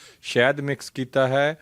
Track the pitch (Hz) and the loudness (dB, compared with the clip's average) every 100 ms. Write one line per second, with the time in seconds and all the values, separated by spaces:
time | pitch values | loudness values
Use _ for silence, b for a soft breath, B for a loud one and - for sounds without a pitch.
0 | B B - 123 127 143 139 139 - - | B B -4 2 2 2 -4 -6 -8 -8
1 | 127 135 131 135 147 156 | -4 0 2 2 0 -2